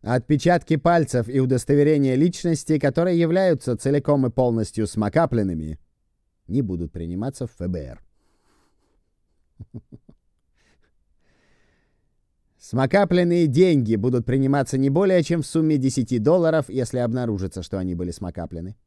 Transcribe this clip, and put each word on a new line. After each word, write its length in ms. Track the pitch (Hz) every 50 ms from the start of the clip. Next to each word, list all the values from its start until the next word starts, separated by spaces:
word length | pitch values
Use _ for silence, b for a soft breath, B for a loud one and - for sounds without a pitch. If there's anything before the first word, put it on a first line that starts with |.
Отпечатки 720 | - 107 120 127 - - 151 139 - 175 175 170 - - 156
пальцев 520 | 143 - 165 170 170 151 139 - 123 113 110
и 100 | 131 135
удостоверения 760 | 131 127 131 123 - - 147 147 143 151 156 147 139 131 127
личности, 640 | 131 156 175 175 - - 175 165 147 - - 156 147
которые 420 | - 139 123 - 170 185 175 170
являются 560 | 170 160 170 185 190 185 160 - - 131 120
целиком 500 | 110 - 135 147 143 - - 147 139 131
и 40 | 120
полностью 580 | - - 127 123 117 113 110 - - 110 107 101
смакапленными, 920 | - 110 107 104 - 156 165 147 - 113 104 95 85 80 78 78 78 - _ _ _ _ _ _ _ _ _ _ _ _ _ -
не 140 | 90 135
будут 280 | 131 95 92 82 85 78
приниматься 560 | - 85 85 82 90 95 110 135 135 - 123
в 40 | 113 _ _
Ф 100 | 87 90
Б 80 | 87 82
Р. 240 | 71 64 62 - - _ _ _ _ _ _ _ _ _ _ _ _ _ _ _ _ _ _ _ _ _ _ _ _ _ _ _ _ _ _ _ - _
<laughs> 380 | - - _ _ - - _ - _ _ _ _ _ _ _ _ _ _ _ _ _ _ _ _ _ _ _ _ _ _ _ _ _ _ _ _ _ _ _ _ _ _ _ _ _ _ _ _ _ _ _ _ _ _ _ _ _ _
Смакапленные 880 | - - - 131 135 135 - 196 202 175 180 180 175 175 170 175 170
деньги 500 | 151 120 151 185 185 160 139 120 107 113
будут 300 | 104 101 127 123 123 110
приниматься 500 | - 120 135 135 135 139 143 131 - -
не 140 | 131 135 139
более 320 | 135 165 202 190 185 180
чем 200 | 156 - 170 170
в 40 | 139
сумме 300 | - - 165 160 156 156 139
десяти 400 | 127 135 - 139 120 - 127 117
долларов, 480 | 104 143 170 185 165 160 156 160 135 -
если 300 | 101 131 123 120 - 127
обнаружится, 640 | 120 113 117 127 123 117 107 95 95 92 - 95
что 160 | 92 - - 95
они 160 | 92 92 90
были 160 | 87 90 90
смакаплены. 680 | 85 - 104 87 - 90 85 80 - 82 85 92 104 _ _